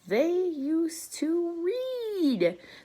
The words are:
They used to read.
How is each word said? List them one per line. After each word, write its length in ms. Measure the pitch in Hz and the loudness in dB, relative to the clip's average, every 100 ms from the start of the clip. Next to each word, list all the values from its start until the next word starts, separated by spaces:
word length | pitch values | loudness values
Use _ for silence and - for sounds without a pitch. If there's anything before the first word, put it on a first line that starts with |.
| - | 0
They 240 | 196 311 | 2 4
used 800 | 359 370 311 277 320 330 320 - - | 2 0 -2 -2 0 0 -4 -12 -6
to 480 | 302 339 339 339 | 0 0 0 -2
read. 920 | 349 480 508 508 453 415 311 240 175 180 - - | -2 -2 -4 -4 -4 0 2 4 2 0 -12 -20